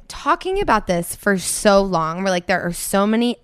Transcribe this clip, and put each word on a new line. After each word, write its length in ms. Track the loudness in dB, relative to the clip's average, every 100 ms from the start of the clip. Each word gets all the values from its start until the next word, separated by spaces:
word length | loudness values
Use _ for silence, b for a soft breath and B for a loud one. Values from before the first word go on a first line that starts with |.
| -8
talking 540 | -8 -2 -2 -2 -2
about 260 | 2 0 0
this 300 | -4 -4 -4
for 200 | -2 0
so 440 | -2 2 4 4
long. 400 | 4 0 -2 -2
We're 80 | -2
like, 160 | -2 0
"There 160 | -2
are 100 | -2
so 340 | -6 -2 0 2
many 280 | 2 0 -2